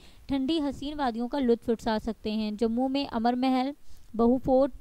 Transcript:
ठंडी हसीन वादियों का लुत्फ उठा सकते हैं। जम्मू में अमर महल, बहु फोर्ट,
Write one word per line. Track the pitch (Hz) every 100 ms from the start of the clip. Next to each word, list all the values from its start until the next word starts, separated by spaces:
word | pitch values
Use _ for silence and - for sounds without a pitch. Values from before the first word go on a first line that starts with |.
| - - -
ठंडी | 277 262 330
हसीन | 285 - 277 302
वादियों | 262 226 240
का | 285
लुत्फ | 247 233 -
उठा | 226 240 214
सकते | - 208 220
हैं। | 214 214 214
जम्मू | 226 226 262
में | 269 285
अमर | - 233 247
महल, | 262 262 262 285 - - - 220
बहु | 233 262
फोर्ट, | 277 262 277 -